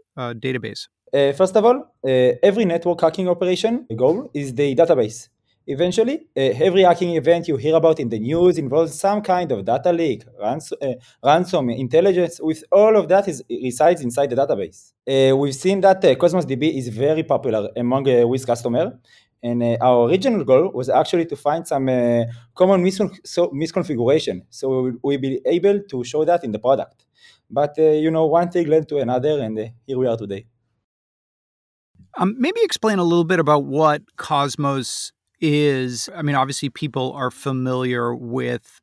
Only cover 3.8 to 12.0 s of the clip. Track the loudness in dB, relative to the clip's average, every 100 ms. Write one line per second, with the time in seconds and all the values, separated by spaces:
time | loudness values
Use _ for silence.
3.8 | -6 0 2 2 -4 -8 -6 -2 0 2
4.8 | 4 4 0 -6 -20 _ _ _ -10 -2
5.8 | 0 0 0 -2 -6 -2 -2 2 2 4
6.8 | 4 4 0 0 2 2 0 -2 2 4
7.8 | 4 2 -2 -4 -2 2 2 2 0 0
8.8 | 0 -2 -2 -2 0 -2 -2 -4 -2 0
9.8 | 0 0 -2 -4 -10 -8 -6 -6 -8 -8
10.8 | -6 -8 _ _ 2 2 2 -2 -2 -4
11.8 | 0 2